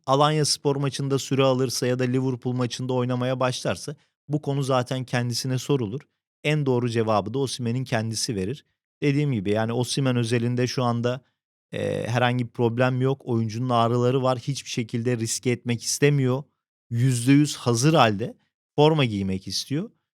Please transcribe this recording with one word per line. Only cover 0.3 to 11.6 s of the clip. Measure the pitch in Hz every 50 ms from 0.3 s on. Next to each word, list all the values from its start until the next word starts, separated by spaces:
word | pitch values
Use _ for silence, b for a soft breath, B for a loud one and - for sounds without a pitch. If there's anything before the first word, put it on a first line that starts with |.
| 156 156 147
Spor | 131 - - - 143 139
maçında | 139 143 139 131 - 139 135 135 135
süre | - - 139 127 135
alırsa | 135 131 127 131 123 117 - - 123
ya | 123 127
da | 127
Liverpool | 123 123 131 131 131 127 120 - 127 123
maçında | 123 127 120 - - 131 127 127
oynamaya | 127 123 123 127 123 123 127 131 127
başlarsa | 131 127 123 - - - 101 85 - - 147 - _ _ _ _ _ -
bu | 143 151
konu | - 143 139 139 139
zaten | 127 135 127 123 - 135 131 127
kendisine | 123 - 123 120 123 117 - - 135 127 127
sorulur. | - - 147 139 120 98 104 143 - _ _ _ _ _ _ _ -
En | 147 151 151 143
doğru | 131 127 120 120 123
cevabı | 113 117 113 110 110 104 92 104 113
da | 135
Osimhen'in | 139 120 - - 123 113 117 127 131
kendisi | - - 113 110 113 113 107 - - 120
verir. | 98 92 92 131 151 - _ _ _ _ _ _ - -
Dediğim | 147 139 139 147 147
gibi | 131 110 90 98
yani | 104 107 113 113 117
Osimhen | 123 123 - - - 139 131 123
özelinde | 120 120 110 120 120 117 120 123 120 127 123
şu | - - 127
anda, | 120 117 120 117 123 123 127 - _ _ _ _ _ _ _